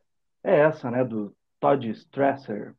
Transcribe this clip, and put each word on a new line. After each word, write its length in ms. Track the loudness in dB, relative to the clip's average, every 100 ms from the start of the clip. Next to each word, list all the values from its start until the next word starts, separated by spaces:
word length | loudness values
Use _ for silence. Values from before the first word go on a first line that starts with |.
| _ _ _ _
é 160 | 2 4
essa, 320 | 4 2 -4
né, 140 | -2
do 280 | -2 -4 -8 -12 _ _
Todd 280 | 0 0 -2
Strasser. 840 | -10 _ -2 -2 -2 -6 -10 -10